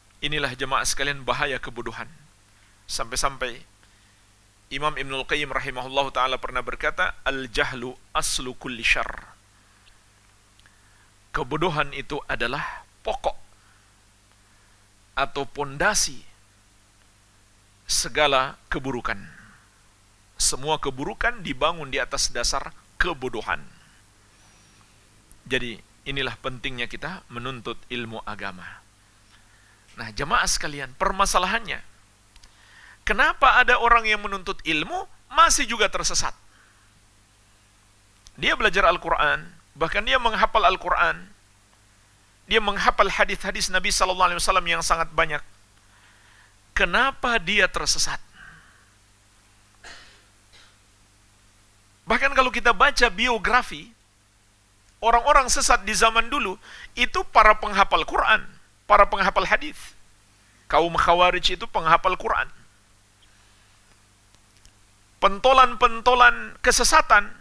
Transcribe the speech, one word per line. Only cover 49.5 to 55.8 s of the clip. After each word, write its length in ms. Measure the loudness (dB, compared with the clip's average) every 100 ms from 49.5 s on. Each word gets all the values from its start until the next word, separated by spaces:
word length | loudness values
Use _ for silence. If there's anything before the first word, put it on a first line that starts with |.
| _ _ _ -20 -20 -20 -20 _ _ _ -20 -20 _ _ _ _ _ _ _ _ _ _ _ _ _
Bahkan 300 | -2 0 2
kalau 160 | 4 2
kita 220 | 2 2
baca 340 | 4 2 4 2
biografi 800 | 2 0 0 2 0 0 -10 -16 _ _ _ _ _ _ _ _ _ _ _
orang-orang 480 | 4 4 6 4 6
sesat 380 | 2 4 2